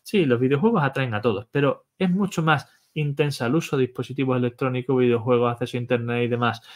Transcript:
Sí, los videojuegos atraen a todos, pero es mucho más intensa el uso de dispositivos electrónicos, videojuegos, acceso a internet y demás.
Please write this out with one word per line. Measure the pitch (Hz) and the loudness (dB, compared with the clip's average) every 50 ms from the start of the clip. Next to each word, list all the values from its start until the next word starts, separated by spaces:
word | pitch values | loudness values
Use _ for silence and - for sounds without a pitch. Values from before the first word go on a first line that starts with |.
| _ | _
Sí, | - - 202 165 | 0 0 2 4
los | 131 120 117 | 4 2 2
videojuegos | 131 131 139 139 175 226 233 185 143 | 2 2 2 2 2 2 2 2 0
atraen | 131 - 139 131 123 110 | 0 -2 -2 -4 -2 -4
a | 104 | -2
todos, | 107 120 101 98 - _ | 0 0 -2 -2 -6 _
pero | - 143 143 135 123 - _ _ _ | -2 0 0 0 0 -4 _ _ _
es | _ 190 180 | _ -2 0
mucho | 180 196 202 185 - 175 160 | 0 0 -2 -2 -2 -2 2
más | 160 151 131 - - _ _ _ _ _ | 2 2 0 -2 -10 _ _ _ _ _
intensa | 156 151 143 139 147 151 147 139 - 127 | -4 -4 -2 0 0 -2 -2 0 -2 -2
el | 117 135 | 0 0
uso | 165 160 - 151 | 0 -2 -2 0
de | 135 127 | 0 0
dispositivos | 123 - - 123 - 127 143 135 131 127 | -2 -2 -8 -10 -8 -4 -4 -2 0 0
electrónicos, | 127 123 120 123 - 139 131 127 127 120 - 135 127 | 0 0 -2 -2 -2 -4 -2 -2 -4 -2 0 2 4
videojuegos, | 127 120 117 113 110 127 123 117 120 120 | 4 4 2 2 2 2 2 4 2 0
acceso | 120 - 123 120 - | 0 -2 -6 -6 -4
a | 123 | -6
internet | 120 - 127 117 117 120 120 120 120 | -2 -2 -2 -2 0 -4 -2 -2 0
y | |
demás. | 117 120 120 120 117 113 - - - - | -2 0 0 0 -2 -2 -4 -14 -20 -20